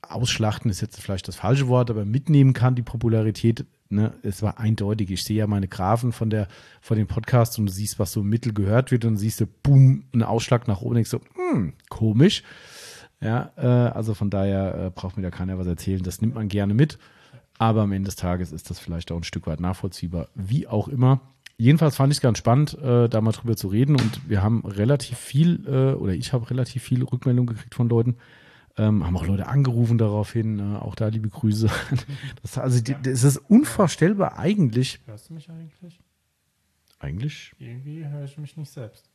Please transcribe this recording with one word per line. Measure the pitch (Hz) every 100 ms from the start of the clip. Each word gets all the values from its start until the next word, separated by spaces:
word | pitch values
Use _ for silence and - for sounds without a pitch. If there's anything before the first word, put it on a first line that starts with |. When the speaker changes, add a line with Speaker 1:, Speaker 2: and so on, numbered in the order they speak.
Speaker 1:
ausschlachten | - 107 123 - 107 104 117
ist | 92
jetzt | 107 -
vielleicht | - 95 -
das | 90
falsche | 95 139 131
Wort, | 127 120
aber | 107
mitnehmen | 101 123 - 147 135
kann, | 120 127
die | 123
Popularität, | 117 120 117 110 110 104 113 113 - _ _
ne, | 101 107 -
es | 107 95
war | 104 -
eindeutig. | 110 110 101 107 95
Ich | 92
sehe | - 107
ja | 107
meine | 104 95
Graphen | - 92 117 123
von | - 110
der, | 107 98 - - _
von | - 110
den | 104
Podcasts | - - 123 113 -
und | 101
du |
siehst, | 95 104 -
was | 101
so | 113
im | 101
Mittel | 113 117
gehört | 104 98 113 131
wird | 123
und | 113 107
siehst | 107 -
du, | 110
boom, | _ 143 135 131 139 -
einen | 120
Ausschlag | 113 113 - 120 -
nach | 98
oben, | 120 117
denkst | 110
du, | - - -
„Hm, | 359 220 85 - _
komisch.“ | - 110 107 175 - - - - - - - - _
Ja, | 104 120 - -
äh, | 127
also | 123 120 - 110
von | 104 101
daher, | 98 98 98 95 87 92
äh, |
braucht | - 92 95
mir |
da | 90
keiner | - 92 92
was | 90
erzählen. | 82 - 95
Das | 90 -
nimmt | 110
man | 110 104
gerne | 101 101
mit, | 107 151 - - _ _ - _ _
aber | 113 110
am | 104
Ende | 98 98
des | -
Tages | 92 90 87
ist | 78 -
das | 90
vielleicht | - 85 -
auch | 85
ein |
Stück | 82 87 85
weit | 78
nachvollziehbar, | 87 92 98 - 87 87 67
wie | - 95 135 -
auch | 107 -
immer. | 135 127 135 - _ - _
Jedenfalls | 113 156 160
fand | - 135
ich's | 143
ganz | 127 104
spannend, | - 127 147 -
äh, | 131 120 117
da | 113
mal | 110
drüber | - 113 110
zu | 98
reden | 101 139
und | 143 113 - -
wir | 101
haben | 104 117 -
relativ | 101 110 143 - 120
viel, | - 131 170 170 -
äh, | 131 135
oder | 135 98
ich | 90 123
habe | 127 117
relativ | 127 123 127
viel | - 127
Rückmeldung | 131 123 - 123 120
gekriegt | 110 - -
von | 120
Leuten, | 117 120 120 - - - - _ -
ähm, | 107 107 85
haben | 87
auch | 80
Leute | 98 90
angerufen | 139 135 117 117 117
daraufhin, | 110 104 107 117 110 107
äh, | 101 104
auch | 110 104
da | 110
liebe | 110 107
Grüße. | - 110 104 110 - - 127 -
<laughs> | 139 135 -
Das, | - -
also | 127 123
die, | 117
Speaker 2:
Ja. | 135
Speaker 1:
das | 131 131
ist | 135 135
unvorstellbar | _ 214 302 - 185 - 165 202 185 -
eigentlich. | 143 208 143 113 127 -
Speaker 2:
Hörst | - 110 _
du |
mich | 160 147
eigentlich? | 165 160 _ 175 170 _ _ _ _ _ _ _ _ _ _
Speaker 1:
Eigentlich? | 69 82 147 - - _
Speaker 2:
Irgendwie | 123 120 139 156 147
höre | 147
ich | 139 139
mich | 147 -
nicht | 147
selbst. | - 110 _ _